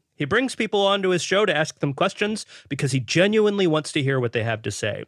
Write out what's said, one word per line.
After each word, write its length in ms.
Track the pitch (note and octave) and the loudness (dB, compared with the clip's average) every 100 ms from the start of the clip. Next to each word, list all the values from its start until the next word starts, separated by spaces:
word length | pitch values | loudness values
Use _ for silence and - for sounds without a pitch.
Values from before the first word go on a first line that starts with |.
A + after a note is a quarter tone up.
| _ - | _ -8
He 80 | C#3+ | -2
brings 300 | G#3+ C4 - | 0 0 -4
people 240 | A3 G3+ | -2 2
onto 300 | G3 G3+ F#3+ | 2 2 2
his 120 | F3+ | 0
show 240 | - F#3+ G#3 | 0 0 2
to 80 | |
ask 260 | D3+ D#3 - | 2 -2 -2
them 140 | D3 | -4
questions 520 | C3+ F#3+ - G#3 G#3+ - - - | 0 -2 0 -4 -4 -10 -20 -10
because 240 | C#3+ C#3 | -4 -2
he 80 | C3 | -2
genuinely 680 | A2 D#3+ G3+ A3 G#3 G3+ F3+ | 0 2 4 4 2 2 2
wants 240 | D#3 D3 | 2 0
to 80 | D#3+ | -2
hear 160 | C3+ C3+ | 0 0
what 140 | A#2+ | 0
they 120 | A#2+ | -2
have 180 | A2 A2 | -2 -4
to 100 | A2 | -6
say. 320 | - G#2+ G#2 | -6 -6 -6